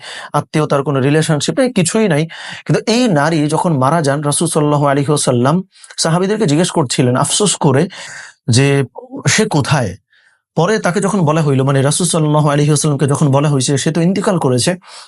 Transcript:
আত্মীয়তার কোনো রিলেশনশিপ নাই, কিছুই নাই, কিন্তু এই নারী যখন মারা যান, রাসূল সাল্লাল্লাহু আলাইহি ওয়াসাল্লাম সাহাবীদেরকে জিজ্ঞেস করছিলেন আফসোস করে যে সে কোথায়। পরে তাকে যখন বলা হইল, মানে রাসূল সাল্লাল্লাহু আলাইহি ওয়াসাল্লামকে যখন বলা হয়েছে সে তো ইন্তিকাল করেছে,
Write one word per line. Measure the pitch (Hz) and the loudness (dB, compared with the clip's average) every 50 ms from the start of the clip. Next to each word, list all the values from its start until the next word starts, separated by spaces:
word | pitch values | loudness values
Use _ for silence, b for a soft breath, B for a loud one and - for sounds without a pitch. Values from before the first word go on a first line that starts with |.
| B B B B B B B | B B B B B B B
আত্মীয়তার | 147 147 - - 156 151 135 160 139 135 | -4 -4 -2 -2 -2 0 0 0 -2 0
কোনো | 151 139 135 | 0 -2 0
রিলেশনশিপ | 123 139 147 156 156 165 160 143 - - 160 - | 0 2 2 2 2 0 0 -2 -2 -2 0 0
নাই, | 262 254 - | 0 0 2
কিছুই | 190 175 - - 220 220 196 | 0 -2 0 0 0 0 2
নাই, | 151 143 160 160 B B B B B B B | 2 0 -2 -4 B B B B B B B
কিন্তু | - 143 220 - - | -2 -2 0 0 0
এই | 214 240 254 233 | 0 2 2 2
নারী | 170 143 143 160 170 156 147 151 | 2 2 2 2 0 0 0 0
যখন | 156 151 - 180 160 131 | 0 0 0 0 0 2
মারা | 127 135 160 175 | 2 2 2 0
যান, | 151 139 135 147 | 0 0 -2 -2
রাসূল | 147 147 143 - 175 160 | -2 -2 -2 0 -2 0
সাল্লাল্লাহু | - 165 151 147 147 143 147 143 | 0 0 0 2 2 2 2 2
আলাইহি | 135 143 139 131 | 2 2 0 0
ওয়াসাল্লাম | 151 143 - 151 127 120 120 135 160 185 190 _ B B B B B B | 0 0 0 0 0 2 2 2 2 0 -2 _ B B B B B B
সাহাবীদেরকে | - 165 156 180 190 190 214 208 226 | -2 0 0 0 0 0 0 0 0
জিজ্ঞেস | 151 143 156 185 175 | 0 2 0 0 0
করছিলেন | - 175 147 117 - - 135 123 123 | 0 -2 -2 -2 0 0 0 0 0
আফসোস | 131 143 - - - 208 190 - | 0 -2 -2 -2 0 0 0 -2
করে | - - 147 131 139 175 - B B B B B B B B B B - - | 0 0 2 2 2 0 -2 B B B B B B B B B B -4 0
যে | 117 127 139 143 139 139 135 - - - - - 254 - - 139 | 2 2 4 4 2 0 0 -4 -8 -18 -20 -14 -12 -4 -2 -2
সে | - - 220 | 0 0 0
কোথায়। | 220 - 151 120 - 160 143 120 98 90 - _ b b b b b b b b b - | 0 0 -2 0 0 0 0 0 -2 -6 -10 _ b b b b b b b b b -2
পরে | - 160 190 220 214 | 0 0 2 0 0
তাকে | - 180 170 202 | 0 0 -2 0
যখন | 190 196 - 202 | -2 0 0 0
বলা | 165 143 151 165 | 0 2 2 2
হইল, | 151 147 135 131 131 | 2 2 2 0 2
মানে | 139 139 135 | 2 2 2
রাসূল | 127 143 151 - 185 165 | 2 0 0 0 -2 0
সাল্লাল্লাহু | - 165 156 151 147 151 147 151 | 0 0 0 2 2 2 2 2
আলাইহি | 143 147 147 147 | 2 2 2 2
ওয়াসাল্লামকে | 151 139 - 156 143 131 151 127 | 2 2 0 0 0 0 0 0
যখন | 143 131 160 139 | 0 2 2 2
বলা | 135 143 147 156 | 2 2 2 2
হয়েছে | 147 135 127 - 143 131 | 0 0 0 0 -2 0
সে | - 165 | 0 -2
তো | 151 170 | 0 0
ইন্তিকাল | 165 175 196 202 185 226 190 160 | 0 0 0 0 0 0 0 0
করেছে, | - 139 123 123 113 175 185 180 B B B B B | 0 0 0 0 0 0 -2 -4 B B B B B